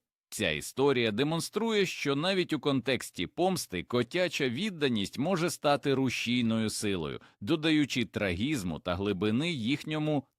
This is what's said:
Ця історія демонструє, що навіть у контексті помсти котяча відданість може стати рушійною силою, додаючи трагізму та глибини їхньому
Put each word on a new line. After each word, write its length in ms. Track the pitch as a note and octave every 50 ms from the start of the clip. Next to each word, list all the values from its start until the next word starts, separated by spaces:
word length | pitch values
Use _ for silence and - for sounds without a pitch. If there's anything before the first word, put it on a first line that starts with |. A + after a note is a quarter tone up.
| _ _ _ _ _ -
Ця 220 | - - G#2 E2+
історія 600 | D2+ D2 - - - - C3+ C#3+ C3+ B2 A#2 A2
демонструє, 760 | G#2 G#2+ C#3 D3 E3 E3 D#3 - - G#3+ A3+ A3+ A3 G#3 F#3+
що 300 | - - - - D3 C#3
навіть 380 | C#3 D#3 F#3 G3 F#3 F3 - D#3
у 60 | D3+
контексті 680 | - D3 C#3 C3+ - - B2+ G#2 - - - - F2 D#2
помсти 560 | - - F3 F#3+ F#3 C3+ - - - F2 D#2+
котяча 640 | - - B2 A#2+ - - F3 F3+ E3+ - - D3 C3
відданість 680 | A2+ C3+ G3+ A3 F#3 D#3 D3 C3+ A#2+ G#2 G2 F2 - A2
може 320 | C3+ E3+ G3 D#3+ E3+ E3+
стати 440 | - - - D3 C#3+ C#3 - D3 C3+
рушійною 760 | C3 C3+ B2 - - - A#2+ B2 B2 A#2+ A2+ A2+ A2+ A2 G#2+
силою, 500 | - - - G#2 G2 F2+ D#2 C#2+ B1+ A1+ - - _ -
додаючи 640 | G2+ G2+ D#3+ D#3+ D3+ D#3+ D#3 D3+ D3 B2 - C3 A2+
трагізму 720 | - - A2 G#2 F#2+ F2 E2+ A2+ D3 D#3 B2 F2+ F2+ D#2 C#2+
та 160 | - F2+ F2
глибини 560 | F2+ G2 G#2 G2+ F2 G#2 G#2+ G#2+ B2 D#3 F3
їхньому 720 | E3+ C3 G#2 A#2 C#3+ - - D#3 D#3 D#3 D3+ D3+ D3+ C#3 - _ _